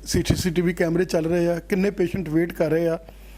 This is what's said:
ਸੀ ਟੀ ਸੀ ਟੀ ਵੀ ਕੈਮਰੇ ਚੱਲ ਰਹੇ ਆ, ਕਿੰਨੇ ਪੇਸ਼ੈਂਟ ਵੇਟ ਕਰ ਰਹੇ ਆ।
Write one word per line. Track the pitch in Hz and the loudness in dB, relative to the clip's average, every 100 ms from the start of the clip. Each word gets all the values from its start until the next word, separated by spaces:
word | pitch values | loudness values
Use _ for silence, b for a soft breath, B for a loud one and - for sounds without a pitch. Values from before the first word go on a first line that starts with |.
ਸੀ | - 175 | -2 -2
ਟੀ | 165 | 2
ਸੀ | 151 180 | 0 0
ਟੀ | 165 | 0
ਵੀ | 175 | 0
ਕੈਮਰੇ | 180 165 170 | 0 2 2
ਚੱਲ | 180 170 160 | 2 0 0
ਰਹੇ | 175 170 | 0 0
ਆ, | 170 | -2
ਕਿੰਨੇ | - 196 196 | -2 0 0
ਪੇਸ਼ੈਂਟ | 196 175 196 151 | 0 -2 -2 -2
ਵੇਟ | 160 170 | 0 0
ਕਰ | - 156 | 0 0
ਰਹੇ | 160 165 | 2 2
ਆ। | 165 - B B | -2 -6 B B